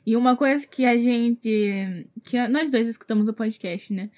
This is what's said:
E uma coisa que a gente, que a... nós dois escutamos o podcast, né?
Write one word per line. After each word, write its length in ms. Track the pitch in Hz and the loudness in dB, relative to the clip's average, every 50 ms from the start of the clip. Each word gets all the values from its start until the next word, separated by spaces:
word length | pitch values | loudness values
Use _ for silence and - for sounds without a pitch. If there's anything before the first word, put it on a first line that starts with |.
| _ | _
E 100 | 220 220 | -2 0
uma 200 | 240 247 254 254 | 2 4 2 4
coisa 320 | 247 285 269 277 285 285 | 4 2 2 0 0 -4
que 180 | - - - 254 | -8 -4 0 2
a 100 | 247 240 | 2 4
gente, 1080 | 240 233 247 240 233 233 233 233 240 - 220 214 214 208 202 196 196 196 190 180 170 - - _ - - | 4 2 2 2 2 2 0 0 -2 -2 -2 0 2 0 0 -2 -4 -4 -6 -8 -10 -12 -14 _ -20 -10
que 140 | - - | -4 -2
a... 100 | 247 247 220 | -2 0 0
nós 200 | 254 302 320 294 | 0 0 0 0
dois 180 | 262 226 226 | 0 0 0
escutamos 400 | 226 226 - - - 226 214 208 | -2 -4 -10 -8 -2 0 0 0
o 60 | 220 214 | 0 -2
podcast, 580 | - 226 220 220 - - 180 175 196 - - 202 | -4 -4 -6 -6 -6 -8 -8 -8 -10 -8 -8 -8
né? 160 | 185 196 208 - | -8 -8 -10 -14